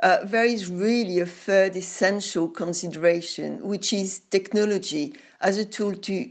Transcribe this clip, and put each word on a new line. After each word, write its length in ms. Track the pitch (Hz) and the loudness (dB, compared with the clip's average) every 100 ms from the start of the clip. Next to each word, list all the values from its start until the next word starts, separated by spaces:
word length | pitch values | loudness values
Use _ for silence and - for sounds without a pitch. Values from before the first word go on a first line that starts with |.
uh, 220 | 185 180 | 4 4
there 220 | 202 226 233 | 2 2 2
is 240 | 226 180 | 0 -4
really 500 | 180 214 240 196 175 | -2 0 2 2 0
a 60 | 175 | -2
third 500 | - - 196 190 185 | -4 2 4 4 0
essential 720 | 185 - 190 202 202 170 165 | -10 0 2 2 -2 -2 -2
consideration, 1120 | - 175 170 175 156 170 170 - - 151 147 | -2 -4 -4 -6 2 2 2 -2 -8 -6 -6
which 320 | 190 202 - | -6 -4 -2
is 280 | 202 190 - - | -2 -2 -6 -2
technology 840 | 190 190 208 208 196 190 151 143 - - _ | -2 2 0 2 0 -2 -4 -6 -8 -20 _
as 160 | 185 196 | 0 0
a 80 | 208 | -4
tool 280 | - 202 | -4 -4
to 300 | 190 - 190 - | -4 -4 -4 -6